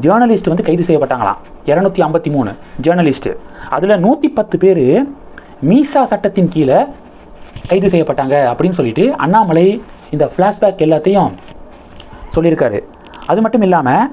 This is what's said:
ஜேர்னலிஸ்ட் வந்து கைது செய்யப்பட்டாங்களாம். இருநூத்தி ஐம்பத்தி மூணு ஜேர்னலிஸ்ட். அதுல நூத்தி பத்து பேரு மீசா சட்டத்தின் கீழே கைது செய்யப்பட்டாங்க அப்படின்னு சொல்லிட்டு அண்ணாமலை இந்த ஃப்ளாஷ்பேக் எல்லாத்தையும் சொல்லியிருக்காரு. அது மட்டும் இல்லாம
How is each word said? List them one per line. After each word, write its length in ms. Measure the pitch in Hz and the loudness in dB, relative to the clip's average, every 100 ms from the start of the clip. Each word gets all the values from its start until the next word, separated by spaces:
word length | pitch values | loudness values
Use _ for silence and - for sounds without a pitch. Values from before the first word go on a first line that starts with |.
| 143 | 2
ஜேர்னலிஸ்ட் 460 | 220 240 202 165 | 4 4 2 0
வந்து 140 | 170 - | -2 0
கைது 140 | 160 175 | 0 2
செய்யப்பட்டாங்களாம். 500 | 156 135 127 101 101 - - - | 0 0 -2 -2 -4 -10 -8 -2
இருநூத்தி 320 | 156 196 180 156 | 0 0 0 0
ஐம்பத்தி 240 | 165 160 143 | -2 -2 -2
மூணு 160 | 107 - - - 147 | -4 -6 -14 -4 0
ஜேர்னலிஸ்ட். 440 | 175 156 127 - - - - - 135 | 2 2 0 -4 -8 -12 -18 -6 -2
அதுல 220 | 190 202 190 | 0 2 2
நூத்தி 240 | 285 311 - | 2 0 -2
பத்து 180 | - 170 | -4 0
பேரு 240 | 185 170 127 196 277 - - - - - 139 | 2 4 2 2 0 -6 -20 -20 -20 -4 2
மீசா 340 | 247 285 285 - | 2 2 0 0
சட்டத்தின் 460 | 208 202 196 175 156 | 0 -2 0 0 2
கீழே 260 | 139 165 277 - - - - - - - - | 2 2 0 -6 -20 -20 -20 -20 -20 -14 -4
கைது 160 | 185 190 | 0 2
செய்யப்பட்டாங்க 420 | 175 143 135 135 143 127 | 0 0 -2 0 0 0
அப்படின்னு 280 | 120 165 175 | 0 -2 0
சொல்லிட்டு 260 | 123 117 233 - 147 | -2 0 0 0 0
அண்ணாமலை 420 | 214 214 160 185 220 - - - 147 | 2 2 2 2 0 -6 -20 -8 -4
இந்த 100 | 143 | -2
ஃப்ளாஷ்பேக் 540 | - 196 202 202 - 156 | 0 -2 0 -2 0 0
எல்லாத்தையும் 460 | 156 180 196 135 92 - - - - - - - - - 165 | 2 2 2 0 -4 -18 -20 -20 -20 -20 -20 -20 -20 -8 -2
சொல்லியிருக்காரு. 440 | 170 151 127 101 - - - - - | 0 2 0 -2 -8 -16 -20 -12 -4
அது 100 | 185 | 0
மட்டும் 200 | 220 226 190 | 0 0 2
இல்லாம 240 | 175 131 160 277 | 2 2 2 0